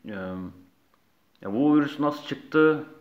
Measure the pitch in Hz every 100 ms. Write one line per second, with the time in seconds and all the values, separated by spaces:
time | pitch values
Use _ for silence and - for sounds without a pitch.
0 | 107 101 92 92 92 90 _ _ _ _
1 | _ _ _ _ 101 107 147 151 143 -
2 | 147 147 - 135 - 156 156 151 - -